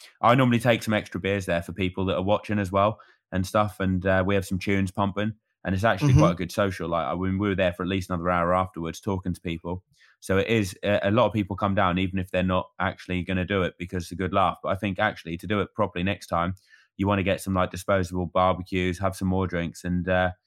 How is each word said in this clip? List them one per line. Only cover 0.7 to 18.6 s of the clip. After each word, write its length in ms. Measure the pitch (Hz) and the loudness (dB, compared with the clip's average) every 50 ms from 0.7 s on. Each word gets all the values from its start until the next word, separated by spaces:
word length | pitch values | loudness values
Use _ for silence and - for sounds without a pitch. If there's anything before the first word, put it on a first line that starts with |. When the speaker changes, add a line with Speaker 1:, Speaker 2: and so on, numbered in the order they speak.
| 117 104 - | 2 2 2
Speaker 1:
some 100 | 113 107 | 0 -2
extra 260 | 104 - - - 95 | -2 -2 -4 -6 -4
beers 260 | 87 95 101 101 92 | -2 -2 -2 -2 0
there 160 | 92 87 85 | -2 -2 -2
for 120 | 85 - 87 | -2 -4 -4
people 320 | - 95 92 - 98 95 | -4 -4 -4 -2 -2 -2
that 100 | 95 82 | -2 0
are 80 | 82 95 | 0 0
watching 340 | 98 107 - - - 107 104 | 0 0 0 0 -2 -2 -2
as 120 | 101 90 | -2 0
well 280 | 98 98 101 107 110 - - _ _ _ _ - | 2 2 2 2 0 -4 -12 _ _ _ _ -6
and 140 | 92 92 95 | -4 -4 -2
stuff. 340 | - - 110 104 101 - - | 0 2 2 2 0 -2 -4
And, 260 | 95 92 92 92 92 | -2 0 0 0 2
uh, 180 | 95 92 95 92 | 2 2 2 2
we 80 | 98 101 | 2 2
have 100 | 98 92 | 0 0
some 120 | - 98 | -2 -6
tunes 320 | 90 - 104 101 98 98 95 | -4 -2 0 0 0 0 0
pumping, 420 | - - 101 101 90 101 104 110 110 _ _ _ _ _ - | 0 0 -2 0 0 -2 -4 -4 -6 _ _ _ _ _ -4
and 120 | 90 95 | -4 0
it's 80 | 95 110 | 2 2
actually 280 | 113 101 101 147 139 131 | 2 2 4 4 6 6
Speaker 2:
Mm-hmm. 60 | 151 | 8
Speaker 1:
quite 120 | 143 87 | 6 6
a 40 | 87 | 2
good 160 | 87 90 87 | 0 -4 -4
social. 360 | - 113 101 98 92 - 87 80 | 0 0 0 0 0 -4 -4 -2
Like, 160 | 85 82 73 | -2 -2 -2
I 80 | 64 82 | -2 -2
mean, 220 | 87 92 95 95 95 | -2 0 0 0 0
we 100 | 104 101 | 0 0
were 60 | 98 | 2
there 180 | 90 95 87 85 | 2 2 0 0
for 100 | - 90 | -2 -2
at 60 | 87 | -2
least 200 | 98 98 92 - | -2 -2 -2 -4
another 200 | 90 85 85 90 | -4 -2 0 0
hour 240 | 90 87 85 87 90 | 2 2 2 2 2
afterwards 460 | 92 92 90 - 82 82 82 80 - | 2 0 -2 -4 -8 -8 -8 -8 -6
talking 340 | - 120 98 92 - 92 85 | -4 -4 -4 -2 -2 -4 -6
to 80 | - | -6
people. 420 | - 90 82 82 - 85 90 92 - _ _ _ _ _ _ _ | -6 -8 -8 -6 -6 -8 -8 -8 -10 _ _ _ _ _ _ _
So 160 | - - 95 95 | -4 0 2 2
it 80 | - | 2
is, 280 | - 117 113 101 90 - - - | 2 2 2 0 0 -4 -4 0
uh, 160 | 98 104 - - | 0 2 2 2
a 80 | 101 | 2
lot 160 | 98 - 110 | 4 4 2
of 60 | 104 98 | 2 2
people 220 | 110 98 - 98 | 0 -2 -2 -4
come 200 | - 107 98 98 | -2 -2 0 2
down, 240 | 104 98 90 87 92 | 2 2 2 2 0
even 180 | 95 92 92 | -2 -2 -2
if 140 | 95 92 - | -4 -4 -2
they're 100 | - 92 | -2 -2
not 300 | 92 92 92 92 - - _ - | 0 2 0 0 -2 -4 _ -4
actually 420 | 87 95 - - - - 90 90 | -4 -4 -4 -6 -6 -4 -4 -4
gonna 240 | 85 95 95 90 90 | -2 -2 -2 -2 -2
do 160 | 87 101 95 | 0 0 0
it, 140 | 90 82 - | 0 -2 -4
because 260 | - 87 87 - 90 82 | -8 -10 -8 -6 -8 -8
it's 60 | - | -8
a 40 | 90 | -6
good 180 | 82 92 90 92 | -6 -4 0 2
laugh. 240 | 98 95 85 82 - - | 2 2 2 0 -2 -4
But 60 | 80 | -4
I 60 | 92 | -4
think 220 | 92 110 101 92 | -2 -2 -4 -2
actually 400 | 101 107 104 - - - 82 85 | 0 0 0 -2 -4 -10 -10 -10
to 80 | 85 - | -8 -4
do 140 | 90 107 101 | -2 -2 -2
it 120 | 87 - _ | -2 -2 _
properly 280 | - 104 92 - 87 90 | -4 -4 -2 -2 -2 -2
next 240 | 98 101 - - | -2 -2 -4 -6
time, 280 | - 92 85 85 90 92 - _ _ _ - _ _ _ | -4 -2 -2 -2 -2 -4 -8 _ _ _ -20 _ _ _
you 80 | - 98 | -2 0
wanna 160 | 101 101 98 | 2 2 2
get 200 | 90 98 95 - | 2 0 -2 -2
some, 120 | - 98 95 | -2 -2 0
like, 160 | 92 92 90 | 0 0 -2
disposable 560 | - 90 - - 101 95 90 87 92 92 90 | -4 -6 -2 0 0 0 0 -2 -2 -4 -4
barbecues, 720 | 82 - 92 92 92 90 87 | -2 0 2 2 2 2 -2